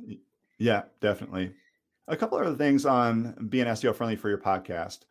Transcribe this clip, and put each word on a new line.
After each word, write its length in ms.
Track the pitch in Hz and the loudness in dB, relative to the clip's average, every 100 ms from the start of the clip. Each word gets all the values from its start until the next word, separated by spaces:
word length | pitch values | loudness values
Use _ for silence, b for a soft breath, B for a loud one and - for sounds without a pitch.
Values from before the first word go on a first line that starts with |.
| - | -18
Y-, 80 | - _ _ _ - | -18 _ _ _ -2
yeah, 240 | 113 101 - - | 2 2 -2 -2
definitely. 520 | 104 101 - 92 92 - b b _ _ - | 0 0 -4 -6 -6 -8 b b _ _ -8
A 80 | 156 | -4
couple 220 | 220 - | -2 0
other 180 | 185 135 | -2 0
things 280 | 147 139 | 4 4
on 640 | 139 123 120 113 117 - 107 | 4 4 4 2 -2 -6 -2
being 200 | 127 120 | 0 0
S 160 | 110 | 2
E 40 | 123 | 0
O 40 | |
friendly 240 | 123 117 107 | 0 -2 -2
for 140 | 107 | -2
your 80 | 98 | -2
podcast. 600 | 98 92 - 85 82 - _ | 0 0 -2 -8 -8 -10 _